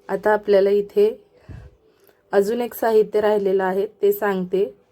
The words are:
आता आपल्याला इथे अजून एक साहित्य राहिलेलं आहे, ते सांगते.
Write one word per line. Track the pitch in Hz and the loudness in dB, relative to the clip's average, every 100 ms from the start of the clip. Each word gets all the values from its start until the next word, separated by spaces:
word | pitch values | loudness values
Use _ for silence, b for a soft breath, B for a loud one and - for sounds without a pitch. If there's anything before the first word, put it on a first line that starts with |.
| - | -10
आता | 190 208 | -4 0
आपल्याला | 214 208 196 196 | 0 2 2 2
इथे | 208 202 - 214 254 _ B B B B _ _ _ _ _ _ | 0 0 0 0 -2 _ B B B B _ _ _ _ _ _
अजून | 202 202 240 | 0 0 -2
एक | 240 | -6
साहित्य | - 226 220 214 214 | -4 2 2 2 0
राहिलेलं | 208 208 196 190 | 0 0 0 0
आहे, | 190 185 196 | 0 -2 -4
ते | - 202 | -2 -2
सांगते. | 202 208 190 180 185 214 - _ | 0 -2 -2 -2 -2 -4 -6 _